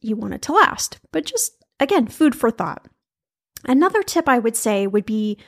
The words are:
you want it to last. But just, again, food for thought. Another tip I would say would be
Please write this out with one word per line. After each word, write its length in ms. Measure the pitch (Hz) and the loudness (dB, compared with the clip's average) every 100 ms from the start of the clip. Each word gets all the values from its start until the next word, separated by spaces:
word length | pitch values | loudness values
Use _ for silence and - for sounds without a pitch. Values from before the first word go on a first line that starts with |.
you 140 | 220 220 | -6 -6
want 180 | 208 | -6
it 80 | - | -10
to 100 | - | -2
last. 460 | 349 - - - - _ | 2 2 0 -8 -8 _
But 140 | 320 294 | -6 -4
just, 280 | 466 - _ _ - | -4 -6 _ _ -4
again, 280 | 277 392 220 | 2 2 2
food 280 | - 311 - | 2 2 2
for 160 | 233 | -2
thought. 340 | - - - - _ _ _ _ _ _ - - | -2 -6 -8 -16 _ _ _ _ _ _ -12 0
Another 380 | 262 359 427 | 4 4 2
tip 240 | 370 339 320 | 0 0 2
I 120 | 247 | 2
would 160 | 226 220 | 2 -2
say 320 | 220 202 196 | -2 0 2
would 180 | 208 208 | 0 0
be 320 | 214 214 208 | -2 -2 -6